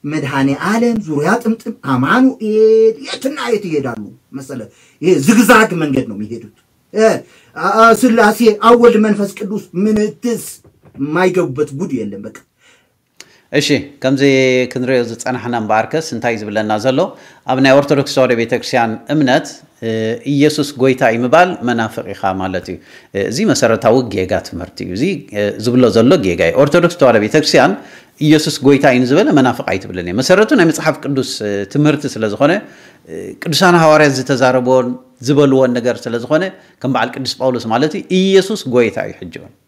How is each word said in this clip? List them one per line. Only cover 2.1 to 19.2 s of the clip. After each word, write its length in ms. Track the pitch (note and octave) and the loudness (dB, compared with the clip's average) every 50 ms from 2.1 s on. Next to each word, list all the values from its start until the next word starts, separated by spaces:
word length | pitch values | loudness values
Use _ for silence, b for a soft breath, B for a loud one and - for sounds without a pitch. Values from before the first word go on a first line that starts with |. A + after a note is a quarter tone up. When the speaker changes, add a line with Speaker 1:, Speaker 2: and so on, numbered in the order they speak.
| G#3 B3 C4 C4 - - A3 G#3+ G#3+ G#3+ A3 A3 A3 A3 A3 A3+ A3+ - | 2 2 2 2 0 -2 -6 -2 2 2 4 4 4 4 4 2 0 -2
Speaker 1:
የትና 360 | - - - - - C4+ D4+ C#4+ B3 | -10 -14 -12 -8 -8 -8 -6 -6 -4
የት 180 | A#3+ A3+ G3+ G3+ | -4 -4 -4 -4
ይሄዳሉ 380 | F3 D#3 C#3+ C3 B2+ A#2+ A2 G#2 F#2 - _ _ _ | -4 -4 -4 -4 -4 -8 -10 -14 -16 -18 _ _ _
መሰለህ? 340 | - C3+ C3+ - C#3 A#2+ G#2+ - b b b b b b | -18 -18 -14 -14 -14 -14 -14 -16 b b b b b b
ይሄ 100 | D3 F3 F3+ C#3+ | 0 2 2 2
ዝግዛግ 520 | C3+ E3 A3+ G#3+ A#3 - A#3+ A3 G#3+ - F3 | 4 2 4 4 4 6 6 4 4 2 0
መንገድ 320 | E3+ D#3 D3 C3 B2+ A2+ | -4 -4 -2 -2 -2 -4
ነው 100 | A2 G2+ | -4 -10
የሚሄዱት። 400 | G2+ G#2+ G#2+ A#2 A2+ - - _ _ _ _ _ _ _ _ - | -10 -10 -10 -12 -14 -16 -20 _ _ _ _ _ _ _ _ -2
እ፣ 100 | G#3 A3 A3 - - b b b b b b b | 2 2 2 2 0 b b b b b b b
አ-፣ 160 | D#3 D#3+ F#3+ G#3 | -6 -4 -2 4
አ-፣ 200 | A3 A3+ A3+ A3+ | 6 6 6 6
ስላሴ፣ 440 | G#3+ B3+ B3 A3 A#3 G#3+ - - - A#3+ A3 G#3 G#3 | 4 2 2 4 4 4 2 2 4 2 2 2 4
አብ 160 | G#3+ A3+ B3 A#3+ | 4 4 4 6
ወልድ፣ 200 | A#3+ A#3 G#3 G#3+ | 6 4 4 4
መንፈስ 300 | G#3+ G#3+ G3+ G3+ G3+ G3 - | 2 2 0 0 -2 -6 -6
ቅዱስ 300 | - - F#3+ G#3+ F#3+ - - - | -10 -10 -8 -8 -10 -10 -8 -6
ምንትስ 680 | F3 G3+ G#3+ G#3+ G#3+ G#3 G3+ - _ - A#3+ A#3 F#3 - - - - _ - _ _ _ - _ | -2 -2 0 0 0 0 -2 -4 _ -6 -6 -4 -4 -8 -14 -18 -20 _ -20 _ _ _ -20 _
የማይገቡበት 760 | - C#3 D3 D#3 F3 F#3 F#3 - F3+ E3 D3 C3 C#3 D3 D3 | -8 -6 -4 -2 0 0 0 0 -2 -4 -4 -4 -6 -6 -6
ጉድ 200 | C#3 C#3 F#3 - | -6 -10 -8 -6
የለም 300 | C3 A#2 G#2+ G#2 G2 G2 | -6 -8 -8 -8 -10 -12
በቃ። 140 | G#2 - - - _ _ _ _ _ _ _ _ _ _ _ _ _ _ _ _ b b b b b b | -16 -16 -18 -20 _ _ _ _ _ _ _ _ _ _ _ _ _ _ _ _ b b b b b b
Speaker 2:
እሺ፣ 160 | - C#3+ C#3+ - D3 A#2 - - - | -4 -2 0 0 -2 -2 -2 -8 -16
ከምዚ 260 | _ - C3 C#3 C3 C#3 C#3 C3+ C3 C3 C3 B2+ B2+ B2+ | _ -2 -2 0 2 2 2 4 4 2 2 2 0 0
ክንሪኦ 340 | B2 - C3 B2+ B2 C3 B2 A#2+ | -2 -4 -6 -4 -2 0 -2 -2
ዝጸናሕና 500 | A2 A#2 A2+ - B2 B2+ B2 A#2 A#2+ A#2+ | -4 -8 -8 -6 -6 -6 -6 -6 -6 -6
እምበኣርከስ 500 | A#2 G#2+ G#2 G#2+ A2 A2 - - D#3+ D#3+ - | -6 -2 0 0 0 0 0 -4 -6 -6 -6
እንታይ 260 | - A2+ - B2 A#2 | -10 -6 -4 -4 -4
ዝብለና 360 | G#2 G#2+ G#2 G#2 A2 G#2+ G#2+ G#2+ G#2+ | -4 -8 -6 -4 -4 -2 -2 -2 -2
ዘሎ? 200 | G#2 C3 C3 C#3 F3+ F#3+ B B B B B B B | 0 0 0 0 -2 -4 B B B B B B B
ኣብ 120 | - C3 C3 | -4 -2 2
ናይ 120 | C3+ C3+ | 4 4
ኦርቶዶክስ 400 | C3 C#3+ C#3 C#3+ D3+ C#3 C3+ - | 4 4 4 2 0 -2 -2 -2
ተዋህዶ 200 | - C#3+ C3 A#2+ B2 | 0 0 2 2 2
ቤተክርስትያን 560 | A2+ A#2 A2+ B2+ A#2 - - - B2+ A#2 A2+ A2 A2+ - - | -2 0 -2 -4 -6 -4 -2 -2 0 0 0 -4 -8 -8 -6
እምነት፣ 380 | D3 D#3 | -2 0